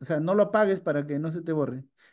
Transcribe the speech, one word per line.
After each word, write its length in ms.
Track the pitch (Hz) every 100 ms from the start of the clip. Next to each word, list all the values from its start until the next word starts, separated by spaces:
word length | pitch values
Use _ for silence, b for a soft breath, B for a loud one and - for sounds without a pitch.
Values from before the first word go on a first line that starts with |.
O 40 |
sea, 160 | 131 151
no 160 | 165 202
lo 80 |
apagues 340 | 202 214 202 190
para 260 | 170 147
que 140 | 147 147
no 140 | 160
se 100 | 170
te 80 | 165
borre. 320 | 156 131 127 - _ b